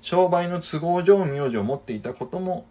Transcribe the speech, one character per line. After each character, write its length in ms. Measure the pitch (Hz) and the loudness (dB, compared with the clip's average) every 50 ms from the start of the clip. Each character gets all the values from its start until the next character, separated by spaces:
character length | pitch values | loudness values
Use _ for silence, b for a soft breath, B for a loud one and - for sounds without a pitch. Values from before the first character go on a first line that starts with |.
商 260 | - - 175 180 185 180 | -8 0 2 4 4 4
売 200 | 175 175 175 175 | 4 2 0 -2
の 120 | 180 175 | -4 -6
都 180 | 165 - - 151 | -6 -6 -6 -4
合 240 | 160 170 175 180 | -2 -2 -2 2
上 220 | 175 185 202 196 185 | 6 6 6 6 4
名 260 | 143 139 143 143 131 | 0 -2 -2 -2 -2
字 60 | 117 | -2
を 80 | 107 101 | -2 -2
持 100 | 113 139 | -2 -4
っ 60 | 139 | -4
て 140 | - - 113 | -6 -8 -10
い 60 | 107 | -8
た 140 | - 120 131 | -8 -8 -8
こ 120 | - - | -8 -8
と 120 | - - 180 | -8 -6 -6
も 260 | 185 185 180 - - - | -4 -4 -6 -6 -8 -14